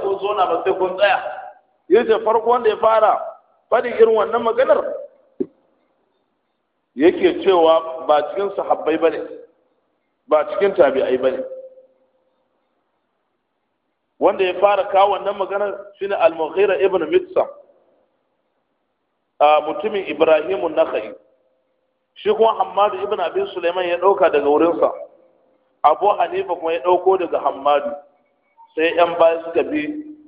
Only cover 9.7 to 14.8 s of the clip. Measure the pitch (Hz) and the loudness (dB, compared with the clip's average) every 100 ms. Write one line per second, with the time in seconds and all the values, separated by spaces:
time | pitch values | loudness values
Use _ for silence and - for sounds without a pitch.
9.7 | _ _ _ _ _ - 151 147 - 196 | _ _ _ _ _ -2 0 0 -2 -2
10.7 | 185 143 131 120 127 131 - - - - | 2 2 2 -2 0 -2 -4 -10 -12 -18
11.7 | - _ _ _ _ _ _ _ _ _ | -20 _ _ _ _ _ _ _ _ _
12.7 | _ _ _ _ _ _ _ _ _ _ | _ _ _ _ _ _ _ _ _ _
13.7 | _ _ _ _ - 160 202 185 180 202 | _ _ _ _ 0 0 2 -2 2 2
14.7 | 202 | 2